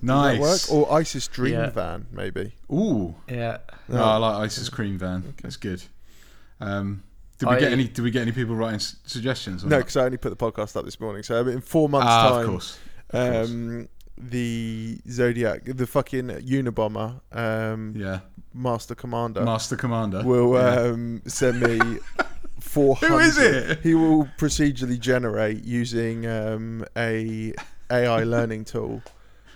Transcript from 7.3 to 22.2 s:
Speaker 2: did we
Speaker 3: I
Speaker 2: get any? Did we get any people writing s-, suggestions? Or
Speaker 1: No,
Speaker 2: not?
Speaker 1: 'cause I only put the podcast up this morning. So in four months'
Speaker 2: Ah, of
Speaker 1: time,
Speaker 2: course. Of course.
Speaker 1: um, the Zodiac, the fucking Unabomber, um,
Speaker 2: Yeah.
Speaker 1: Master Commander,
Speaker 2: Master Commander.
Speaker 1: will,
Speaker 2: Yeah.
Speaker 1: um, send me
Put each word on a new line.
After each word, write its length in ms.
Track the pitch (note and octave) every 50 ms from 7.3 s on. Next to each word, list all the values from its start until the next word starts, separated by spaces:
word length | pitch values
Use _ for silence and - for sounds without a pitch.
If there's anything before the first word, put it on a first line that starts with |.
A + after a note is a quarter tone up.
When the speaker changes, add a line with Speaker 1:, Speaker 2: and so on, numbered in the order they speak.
| - -
Speaker 2:
did 100 | - A#2+
we 60 | B2
Speaker 3:
I 40 | B2+
Speaker 2:
get 120 | D3 C#3
any? 160 | A#2+ C3 B2+ A#2
Did 160 | - - A#2
we 80 | A#2+
get 100 | A2 B2+
any 100 | A#2+ A#2
people 240 | A2+ C3 B2 A2+ A#2
writing 200 | A2 A2+ A2+ A2
s-, 220 | G#2 - - - - -
suggestions? 600 | - - - G#2+ C3 B2+ - - - F#2+ F2+ G2+
Or 40 | D3+
Speaker 1:
No, 100 | D3+ C3+
Speaker 2:
not? 80 | A#2 -
Speaker 1:
'cause 100 | - C#3
I 60 | B2+
only 120 | B2+ B2+ A#2
put 120 | - B2
the 60 | F2+
podcast 400 | - A#2+ A2+ - - G#2+ - -
up 100 | F#2+ C#2
this 140 | - - -
morning. 240 | A2+ A2 G2+ G2+ G#2
So 200 | - A#2 A#2 B2 B2+
in 120 | A#2+ B2+
four 300 | - - - E3 D#3 C#3+
months' 160 | C#3+ C#3 B2+ A#2+
Speaker 2:
Ah, 200 | A2+ A2+ A2+ B2
of 60 | B2+
Speaker 1:
time, 100 | A#2+ A#2
Speaker 2:
course. 320 | A2+ F#2+ F2+ - - - - - - - - - -
Of 220 | - B2 B2 B2 A#2+
course. 160 | A2+ A2+ A#2
Speaker 1:
um, 400 | A#2 A#2 A#2 A#2 A#2 A#2 - - - - - - -
the 840 | - B2 B2 A#2 B2 A#2+ A#2 A#2 A#2 A2+ A2+ A2+ A2 A2+ A2+ A2+ - - -
Zodiac, 520 | B2 A#2+ B2 A#2+ A#2 A#2+ A#2 G#2+ D#2 - -
the 220 | - C3 B2+ B2 -
fucking 400 | - D3 B2+ - - C3 B2+ B2
Unabomber, 920 | - C#2 - B2+ C3 C#3 C3 A#2+ A2 - A2 G#2+ G#2+ G#2+ A2 A2 B2 C3 - -
um, 640 | - A#2 A#2 A2 A2 A2 A2+ A2 A2 A2 A2 G#2+ G#2+ A2
Speaker 2:
Yeah. 220 | G2+ F#2+ F#2+ F#2+ F#2+ - - - - - -
Speaker 1:
Master 400 | B2 B2 B2+ A#2 A2 - - A#2+
Commander, 480 | - - B2 A#2 A#2 A#2 A#2 G#2+ F#2
Speaker 2:
Master 340 | A#2 A#2 A2+ A2 - - B2+
Commander. 460 | - - B2 A#2 A2+ A2 G#2 F#2 F#2+ A#2
Speaker 1:
will, 300 | B2+ B2 B2 A#2+ A#2+ B2+
Speaker 2:
Yeah. 280 | B2+ B2+ B2 B2 B2 A#2 A#2+
Speaker 1:
um, 320 | A#2 A#2 A#2+ A#2 A#2 G#2+ -
send 360 | B2 - - C#3 B2+ B2 A#2+
me 180 | A#2+ A#2 A#2 A2+ - A#2 A2+ G2 - - - -